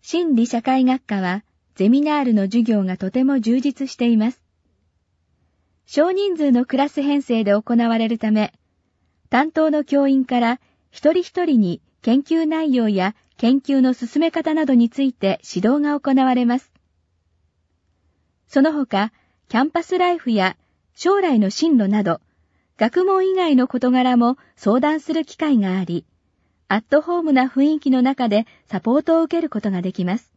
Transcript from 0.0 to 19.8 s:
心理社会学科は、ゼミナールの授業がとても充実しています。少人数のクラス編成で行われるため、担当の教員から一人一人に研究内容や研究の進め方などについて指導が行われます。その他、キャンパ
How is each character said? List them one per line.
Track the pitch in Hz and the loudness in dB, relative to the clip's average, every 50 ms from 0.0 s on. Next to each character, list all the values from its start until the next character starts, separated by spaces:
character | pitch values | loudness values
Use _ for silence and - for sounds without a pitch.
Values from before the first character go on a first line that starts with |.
心 | _ - - 339 359 330 269 | _ -4 -4 -2 0 0 2
理 | 226 233 | 0 0
社 | 247 - 233 | 0 -2 -4
会 | - 269 262 262 254 | -2 0 0 2 2
学 | 254 254 262 _ | 2 0 -2 _
科 | - 208 196 | -6 -6 -4
は、 | 185 180 180 208 _ _ _ _ _ _ _ | -2 -4 -4 -6 _ _ _ _ _ _ _
ゼ | - 190 208 | 0 2 2
ミ | 247 277 | 4 2
ナ | 294 302 302 294 | 2 0 0 0
ー | 269 | 0
ル | 247 220 | 0 0
の | 208 | 0
授 | 190 190 202 240 | 0 0 0 0
業 | 226 233 220 208 190 | 0 2 0 0 0
が | 185 185 | -2 -4
と | - 190 190 | -6 -8 -4
て | - 254 262 | -2 0 0
も | 269 277 262 | 2 0 0
充 | 214 220 240 262 | 0 0 -2 0
実 | 247 285 254 - 269 262 | 0 -4 -4 -4 -10 -10
し | - | -6
て | - 247 233 | -2 0 2
い | 233 | 2
ま | 220 214 233 | 2 2 0
す。 | - _ _ _ _ _ _ _ _ _ _ _ _ _ _ _ _ _ _ _ _ _ _ _ _ _ _ _ _ _ _ | -4 _ _ _ _ _ _ _ _ _ _ _ _ _ _ _ _ _ _ _ _ _ _ _ _ _ _ _ _ _ _
少 | _ - 277 311 359 | _ 0 0 0 2
人 | 370 381 403 403 359 | 0 -2 -2 -2 -2
数 | 311 302 277 | 0 2 2
の | 247 240 254 | 2 2 0
ク | - - | -2 -2
ラ | 262 277 294 | -2 -2 -2
ス | _ 302 | _ -4
編 | 277 285 285 285 | -2 -2 -2 -2
成 | 269 - 240 226 220 | -2 -2 -2 -2 0
で | 202 | 0
行 | 202 214 214 - 240 | 0 -2 0 -2 0
わ | 233 233 233 226 226 | 0 0 0 0 -2
れ | 226 220 | -2 -2
る | 233 226 | -4 -4
た | - 214 | -2 0
め、 | 214 214 214 - _ _ _ _ _ _ _ _ _ _ _ _ _ _ _ _ | 0 0 0 -2 _ _ _ _ _ _ _ _ _ _ _ _ _ _ _ _
担 | - 247 294 320 | 0 0 0 0
当 | _ 320 311 311 | _ 0 0 2
の | 294 302 294 | 0 -2 -2
教 | - 277 285 277 277 | 0 0 0 2 2
員 | 269 269 254 | 2 0 0
か | - 254 247 | 0 -2 0
ら | 240 233 247 - _ _ _ _ _ _ | 0 0 -2 -4 _ _ _ _ _ _
一 | _ - - 294 | _ 0 0 2
人 | 330 359 | 2 2
一 | 349 - _ 370 349 | -2 -2 _ -4 -2
人 | 330 277 226 | 2 2 2
に | 202 175 170 - _ _ _ _ | 2 0 -2 -6 _ _ _ _
研 | - 220 233 277 | -2 0 0 0
究 | 285 - 330 330 330 | 0 0 -2 0 0
内 | 311 320 320 320 302 254 | 0 -2 -2 -2 0 0
容 | 247 226 214 | 0 0 0
や | 202 190 180 196 220 _ _ _ _ | 0 0 -2 -2 -4 _ _ _ _
研 | - - 233 262 277 | -2 0 2 2 2
究 | _ - 277 269 | _ 0 0 2
の | 254 254 | 2 2
進 | 254 - 247 233 - 285 | 0 -2 -6 -6 -2 -2
め | 330 330 | -2 0
方 | - 330 320 320 311 | -2 -2 -2 -2 -2
な | 320 311 | 0 0
ど | 269 262 | 2 4
に | 233 233 226 | 2 2 2
つ | _ - | _ -2
い | 277 262 | -4 -4
て | - _ - 196 - - | -2 _ -2 -2 -2 -4
指 | _ - - 180 190 220 | _ -8 -6 -2 0 0
導 | 262 294 | 0 2
が | 294 294 294 285 | 0 -2 -2 -4
行 | - 285 | -2 0
わ | 269 262 262 262 247 | 2 2 2 2 2
れ | 247 247 | 0 0
ま | 233 240 262 | 0 -2 -2
す。 | _ _ _ _ _ _ _ _ _ _ _ _ _ _ _ _ _ _ _ _ _ _ _ _ _ _ _ _ _ _ _ _ _ _ _ _ _ | _ _ _ _ _ _ _ _ _ _ _ _ _ _ _ _ _ _ _ _ _ _ _ _ _ _ _ _ _ _ _ _ _ _ _ _ _
そ | _ - 277 | _ 0 2
の | 269 320 | 2 2
他、 | 302 302 269 _ - 190 202 226 _ _ _ _ _ _ _ _ | 0 -2 -4 _ -2 -2 -2 -4 _ _ _ _ _ _ _ _
キ | - 220 | -2 -2
ャ | 262 | -2
ン | 320 | 0
パ | _ 339 | _ -6